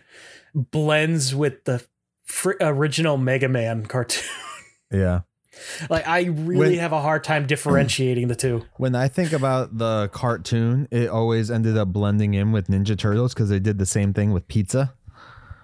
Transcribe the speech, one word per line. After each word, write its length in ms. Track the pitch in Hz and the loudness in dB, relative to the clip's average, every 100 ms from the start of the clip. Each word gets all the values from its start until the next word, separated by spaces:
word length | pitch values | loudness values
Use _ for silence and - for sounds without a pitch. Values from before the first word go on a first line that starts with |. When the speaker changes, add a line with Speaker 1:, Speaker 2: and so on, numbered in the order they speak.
| _ - - - _ | _ -20 -20 -20 _
Speaker 1:
blends 800 | 151 123 156 151 151 156 165 131 | -6 -4 -2 2 2 2 0 0
with 300 | 135 147 - | 0 -2 -2
the 200 | - 120 - _ _ _ | -4 -4 -6 _ _ _
fr-, 280 | - - 180 196 | -6 -2 0 0
original 560 | 160 139 151 139 160 139 | 0 2 0 0 0 2
Mega 280 | 131 131 131 | 2 2 2
Man 360 | 127 113 113 107 | 0 0 -2 -4
cartoon. 380 | 127 120 - - - - - | -4 -2 -4 -6 -12 -14 -16
<laughs> 320 | - _ - | -20 _ -4
Speaker 2:
Yeah. 300 | 98 92 90 - _ _ - - - 160 | 0 2 0 -4 _ _ -20 -14 -10 -4
Speaker 1:
Like, 160 | 160 151 | -4 0
I 160 | 175 | 0
really 320 | 180 151 160 143 | 0 -2 0 2
Speaker 2:
When 160 | 156 175 | 4 2
Speaker 1:
have 140 | 170 | 0
a 80 | 156 | 0
hard 220 | 147 156 | 0 0
time 220 | - 151 139 | 0 0 0
differentiating 840 | 147 147 139 135 - 127 123 120 | 0 2 2 2 0 0 0 0
the 60 | |
two. 300 | 120 131 117 - | 0 -2 -2 -6
Speaker 2:
<clears throat> 60 | - | -4
When 180 | 131 | -2
I 140 | 123 131 | 0 0
think 240 | 156 170 | 0 -2
about 460 | 156 131 131 123 113 | 0 0 0 -2 -2
the 300 | 113 110 101 | -2 0 -2
cartoon, 760 | - 123 110 - 117 117 127 147 | -2 -2 -2 -2 0 2 0 0
it 180 | 117 117 | -2 0
always 420 | 113 113 113 110 | 0 2 2 0
ended 260 | 113 113 110 | 0 2 2
up 120 | 98 | 0
blending 460 | 95 104 104 104 | 0 2 2 2
in 180 | 98 101 | 2 2
with 160 | 110 90 | 0 2
Ninja 280 | 98 98 101 | 0 2 0
Turtles 360 | 107 104 127 | 0 2 0
'cause 140 | - 104 | 0 0
they 120 | 101 | 2
did 180 | 101 101 | 0 0
the 80 | 95 | 0
same 260 | 110 98 | 0 0
thing 200 | 98 104 | 2 0
with 160 | 95 - | 0 -2
pizza. 460 | 110 98 127 135 - - - - - - - | -2 0 0 -2 -4 -20 -20 -20 -20 -20 -20